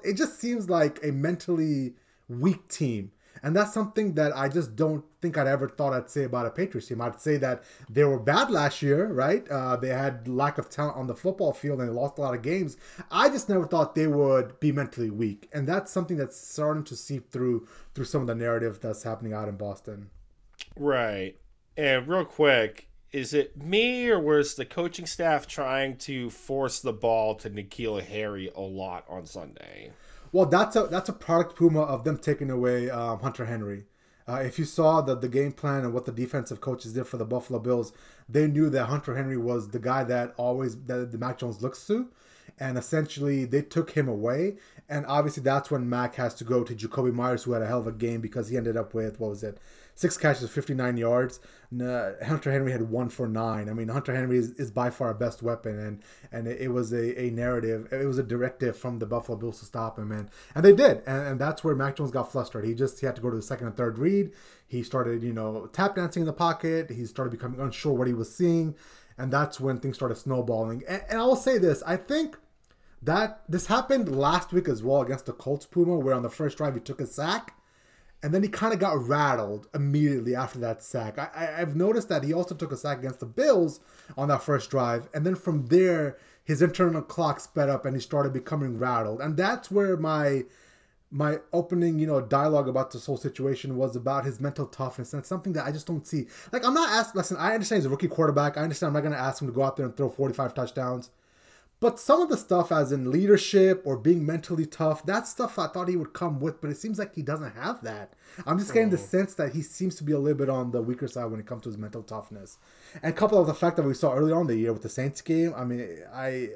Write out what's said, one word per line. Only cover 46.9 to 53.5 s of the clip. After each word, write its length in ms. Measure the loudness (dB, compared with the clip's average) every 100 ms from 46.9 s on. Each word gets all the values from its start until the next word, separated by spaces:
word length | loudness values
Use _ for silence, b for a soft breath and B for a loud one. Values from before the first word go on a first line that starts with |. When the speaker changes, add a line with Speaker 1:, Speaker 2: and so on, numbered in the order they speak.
| 0 0
Speaker 1:
Meyers, 300 | 2 0 0
who 80 | -2
had 100 | -2
a 60 | 0
hell 120 | -2
of 80 | -2
a 40 |
game 300 | -4 -4 -2
because 260 | -4 -6 -4
he 80 | -2
ended 220 | -2 -2
up 160 | -4
with, 260 | -4 -4 -4
what 120 | -6
was 120 | -6
it, 140 | -8 -12 b b b -2
six 220 | -2 2
catches, 320 | 2 0 -2
fifty-nine 480 | -6 -4 -2 0 0
yards. 420 | 2 2 2 -4 B B B
N-, 100 | -6
uh, 320 | -4 -2 -4 -6 -4
Hunter 260 | -2 0
Henry 200 | 0 0
had 180 | 0 -2
one 180 | -2 -2
for 200 | -4 -4
nine. 420 | -2 -2